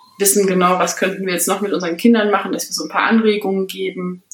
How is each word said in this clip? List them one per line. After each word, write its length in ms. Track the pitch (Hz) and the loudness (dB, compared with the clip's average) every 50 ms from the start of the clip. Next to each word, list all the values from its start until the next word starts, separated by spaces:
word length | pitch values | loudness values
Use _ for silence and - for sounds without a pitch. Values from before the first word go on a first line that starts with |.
| _ _ _ - | _ _ _ -2
wissen, 300 | 196 196 - 208 196 190 | 0 2 2 2 2 2
genau, 320 | 180 185 180 180 185 - | 2 2 4 4 4 2
was 180 | 170 170 - - | 0 0 -2 -2
könnten 280 | 202 185 190 185 190 | -2 -2 -2 -2 -4
wir 80 | 185 180 | -4 -4
jetzt 140 | 170 - - | -2 -2 -2
noch 140 | 196 196 | -2 -2
mit 120 | 208 196 - | -2 -2 -4
unseren 240 | - 175 170 170 170 | -2 -4 -4 -2 2
Kindern 340 | - 233 233 220 208 208 | 4 6 6 6 4 2
machen, 200 | 202 196 - 196 | 2 0 0 -2
dass 160 | - 170 - - | -6 -6 -6 -6
wir 60 | - | -8
so 100 | - - | -8 -8
ein 60 | - | -6
paar 180 | - 185 - - | -4 -2 0 2
Anregungen 600 | 226 226 220 214 208 208 208 196 196 190 190 190 | 2 2 4 2 2 0 0 -2 -2 -2 -2 -4
geben. 560 | 190 190 190 190 185 185 180 180 180 180 _ - | -6 -6 -6 -6 -6 -6 -6 -8 -8 -10 _ -18